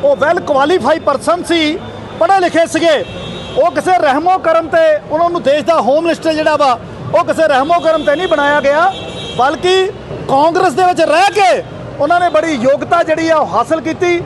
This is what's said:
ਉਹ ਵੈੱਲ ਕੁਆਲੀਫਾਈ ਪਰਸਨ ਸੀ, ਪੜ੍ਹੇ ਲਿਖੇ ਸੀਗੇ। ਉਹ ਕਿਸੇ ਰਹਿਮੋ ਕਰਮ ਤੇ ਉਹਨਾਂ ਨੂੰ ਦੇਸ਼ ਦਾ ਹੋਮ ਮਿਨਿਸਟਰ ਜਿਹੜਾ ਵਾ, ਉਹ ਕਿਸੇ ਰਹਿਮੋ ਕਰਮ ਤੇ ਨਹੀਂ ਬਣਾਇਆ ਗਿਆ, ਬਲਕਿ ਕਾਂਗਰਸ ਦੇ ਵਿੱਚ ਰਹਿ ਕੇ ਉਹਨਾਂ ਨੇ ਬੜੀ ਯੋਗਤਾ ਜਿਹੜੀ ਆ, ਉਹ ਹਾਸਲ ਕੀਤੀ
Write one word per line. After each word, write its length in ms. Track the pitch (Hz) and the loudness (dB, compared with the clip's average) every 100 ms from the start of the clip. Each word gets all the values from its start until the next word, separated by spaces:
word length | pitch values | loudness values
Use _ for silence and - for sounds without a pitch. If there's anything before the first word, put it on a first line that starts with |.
ਉਹ 120 | 277 277 | 2 2
ਵੈੱਲ 240 | 285 349 | 2 0
ਕੁਆਲੀਫਾਈ 600 | - 277 285 359 240 320 | 0 0 2 2 0 0
ਪਰਸਨ 440 | 311 277 - 349 | 0 -2 0 -2
ਸੀ, 360 | - 339 311 339 - - - - | 0 0 0 -4 -10 -14 -14 -4
ਪੜ੍ਹੇ 200 | 339 392 | 0 2
ਲਿਖੇ 260 | 349 320 330 | 2 0 0
ਸੀਗੇ। 400 | 320 330 285 175 - - - - - | 0 0 0 -2 -10 -12 -12 -8 0
ਉਹ 140 | 320 | 0
ਕਿਸੇ 200 | 311 320 359 | 0 0 2
ਰਹਿਮੋ 380 | 311 262 330 370 | 2 2 0 0
ਕਰਮ 300 | 330 330 330 | 2 0 0
ਤੇ 320 | 330 320 302 - | 2 2 0 -2
ਉਹਨਾਂ 180 | 311 339 | -2 0
ਨੂੰ 140 | 349 | 0
ਦੇਸ਼ 220 | 240 302 302 | 0 0 2
ਦਾ 160 | 320 | 0
ਹੋਮ 220 | 220 285 | 2 0
ਮਿਨਿਸਟਰ 300 | 330 311 320 | 0 -2 -2
ਜਿਹੜਾ 220 | 311 311 302 | 0 0 2
ਵਾ, 240 | 277 240 - - - 311 | 2 0 -4 -12 -2 0
ਉਹ 40 | |
ਕਿਸੇ 240 | 349 294 320 | 0 0 2
ਰਹਿਮੋ 320 | 269 277 339 | 2 2 0
ਕਰਮ 240 | 330 311 | 2 0
ਤੇ 120 | 285 285 | 0 -2
ਨਹੀਂ 120 | 359 | 0
ਬਣਾਇਆ 340 | 311 285 294 | 0 2 2
ਗਿਆ, 320 | 277 294 359 392 - - - - | 2 2 0 -2 -12 -12 -10 -2
ਬਲਕਿ 540 | 254 320 359 381 381 - - - - | 0 0 0 0 0 -6 -14 -12 -2
ਕਾਂਗਰਸ 440 | 262 311 330 403 | 2 2 2 0
ਦੇ 120 | 254 370 | 2 0
ਵਿੱਚ 160 | 359 | 2
ਰਹਿ 300 | 311 311 403 | 2 4 2
ਕੇ 320 | 403 381 262 - - - - | 2 2 2 -2 -12 -14 -6
ਉਹਨਾਂ 200 | 294 349 | 0 2
ਨੇ 100 | 349 | 2
ਬੜੀ 220 | 302 320 | 0 0
ਯੋਗਤਾ 520 | 294 247 277 262 339 | 0 0 0 0 0
ਜਿਹੜੀ 260 | - 311 330 | 0 0 2
ਆ, 80 | 320 | 2
ਉਹ 100 | 226 | 2
ਹਾਸਲ 340 | 208 233 320 | -2 0 -2
ਕੀਤੀ 420 | 311 320 349 339 | -2 -2 0 -2